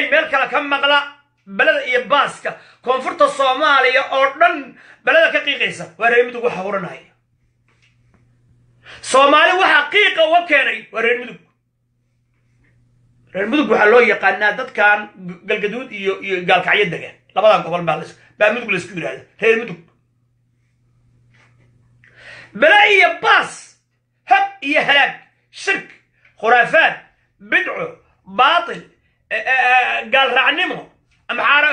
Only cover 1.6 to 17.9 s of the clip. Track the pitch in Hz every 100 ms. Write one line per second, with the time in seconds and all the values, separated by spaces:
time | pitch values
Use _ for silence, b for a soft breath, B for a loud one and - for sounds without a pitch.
1.6 | 294 294 247 247 233 277 233 - 214 -
2.6 | b b 226 254 349 349 285 277 269 262
3.6 | 302 269 254 269 262 269 269 302 349 311
4.6 | 247 - B B 247 311 311 294 294 254
5.6 | 202 170 160 - 233 240 247 240 208 175
6.6 | 190 196 160 - _ _ _ _ _ _
7.6 | _ _ _ _ _ _ _ _ _ _
8.6 | _ _ B B - 262 277 302 349 370
9.6 | 320 311 285 403 381 349 311 349 339 285
10.6 | 240 220 - 214 233 240 240 170 _ _
11.6 | _ _ _ _ _ _ _ _ _ _
12.6 | _ _ _ _ _ _ _ 180 208 294
13.6 | 220 220 208 247 220 196 190 190 208 180
14.6 | 170 220 208 208 214 196 180 185 196 214
15.6 | 202 233 262 208 190 190 196 185 180 180
16.6 | 165 190 196 160 123 - _ - 214 185
17.6 | 165 170 165